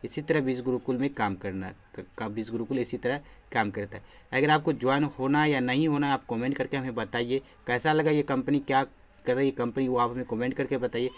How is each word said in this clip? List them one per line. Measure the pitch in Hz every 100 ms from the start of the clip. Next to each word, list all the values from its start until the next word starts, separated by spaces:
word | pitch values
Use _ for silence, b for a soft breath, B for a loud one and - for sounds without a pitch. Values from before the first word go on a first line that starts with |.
इसी | 120 -
तरह | 151 156
बीज | 131 127
गुरुकुल | 123 123 127 123
में | 139
काम | 139 104
करना, | 98 101 95 92
क-, | - - - 90 -
का-, | 107
बीज | 107 110
गुरुकुल | 113 113 135
इसी | 117 120
तरह | 120 143 B B -
काम | 123 104
करता | 104 101 101
है। | B B B
अगर | 127 147
आपको | 151 151
ज्वाइन | 131 123 139
होना | 147 - 131 147 151
या | 139
नहीं | 127 131 160
होना, | 143 143
आप | 135 -
कमेंट | 117 127 139
करके | 139 139
हमें | 131
बताइए। | 117 110 120 120 135 B B -
कैसा | 120 156
लगा | 156 156
ये | 151
कंपनी, | 143 135 131 143
क्या | 139 135 135 - - - -
कर |
रही | 127 139
है |
कंपनी, | 131 120 123 131
वो | 123
आप | 120
हमें | 123
कमेंट | 120 113 123
करके | 131 135 135
बताइए। | 120 117 127